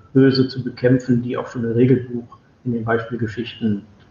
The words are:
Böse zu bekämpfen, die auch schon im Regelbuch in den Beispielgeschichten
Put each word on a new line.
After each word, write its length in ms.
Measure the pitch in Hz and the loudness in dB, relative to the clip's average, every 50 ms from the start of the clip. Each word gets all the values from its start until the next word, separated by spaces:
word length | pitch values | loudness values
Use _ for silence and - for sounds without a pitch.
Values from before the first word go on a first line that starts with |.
| - - - | -14 0 4
Böse 340 | 135 135 135 127 135 131 | 6 6 6 6 4 0
zu 160 | 131 - 131 120 | 0 -2 -6 -8
bekämpfen, 580 | 120 - - - 123 131 123 - - 123 117 | -8 -4 0 2 2 2 2 2 0 0 0
die 160 | 120 120 127 | 0 -2 -4
auch 80 | 127 123 | -6 -6
schon 160 | - - 127 113 | -8 -8 -6 -4
im 100 | 113 110 | -2 2
Regelbuch 680 | 120 127 127 131 - 123 120 120 117 117 - - - _ _ _ _ - | 4 4 4 4 2 0 -4 -8 -10 -10 -12 -18 -20 _ _ _ _ -6
in 80 | 127 117 | -6 -4
den 100 | 113 110 | -4 -2
Beispielgeschichten 1040 | 113 117 117 - - 123 113 113 104 - 123 113 - - - 120 107 104 101 - - _ _ _ _ | -2 -2 -2 -2 -6 -6 -6 -6 -6 -6 -8 -8 -10 -8 -4 -4 -2 -2 -4 -6 -12 _ _ _ _